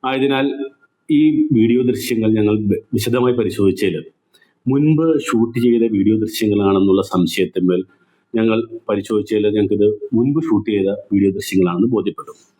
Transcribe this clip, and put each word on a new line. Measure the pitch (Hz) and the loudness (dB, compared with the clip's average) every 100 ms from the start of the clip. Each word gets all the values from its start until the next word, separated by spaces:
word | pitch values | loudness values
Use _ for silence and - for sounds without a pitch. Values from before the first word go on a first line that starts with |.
| 131 | -4
ആയതിനാൽ | 135 135 135 139 139 135 _ _ _ _ 147 | -2 0 0 -2 -4 -10 _ _ _ _ 2
ഈ | 156 151 156 123 | 4 2 2 4
വീഡിയോ | 113 120 123 | 4 2 0
ദൃശ്യങ്ങൾ | 117 - 117 110 110 | -2 -4 -2 0 2
ഞങ്ങൾ | 104 107 104 | 2 0 0
വി-, | 87 - 117 | -2 -2 -4
വിശദമായി | 110 123 123 123 | -2 0 2 2
പരിശോധിച്ചതിൽ | 104 - 98 - 101 80 - _ _ _ _ _ - | 0 2 0 2 -2 -4 -10 _ _ _ _ _ -2
മുൻപ് | 139 151 156 165 156 - | 2 2 2 2 0 0
ഷൂട്ട് | 117 117 117 120 | 0 0 0 2
ചെയ്ത | 117 113 104 | 2 2 2
വീഡിയോ | 98 110 | 2 0
ദൃശ്യങ്ങളാണെന്നുള്ള | 110 - 110 101 98 95 98 95 95 | -2 -2 -2 0 2 2 2 2 0
സംശയത്തിന്മേൽ | 92 85 - 90 92 90 90 92 _ _ _ _ 113 | -2 -2 0 -4 -2 0 -2 -4 _ _ _ _ -2
ഞങ്ങൾ | 113 113 113 - - | 0 0 -4 -10 -4
പരിശോധിച്ചതിൽ | 104 98 107 101 107 104 107 | -4 -2 -4 -2 -2 0 0
ഞങ്ങൾക്കിത് | 101 101 104 - - 113 | 0 2 0 0 -4 0
മുൻപ് | 127 147 160 | 0 -2 0
ഷൂട്ട് | - 104 | -2 -2
ചെയ്ത | 104 95 101 - | -2 -2 -4 -4
വീഡിയോ | 101 98 95 | 0 0 -2
ദൃശ്യങ്ങളാണെന്ന് | - 95 90 87 120 113 | -4 0 0 0 0 0
ബോധ്യപ്പെട്ടു. | 92 - - - _ | -2 -8 -16 -20 _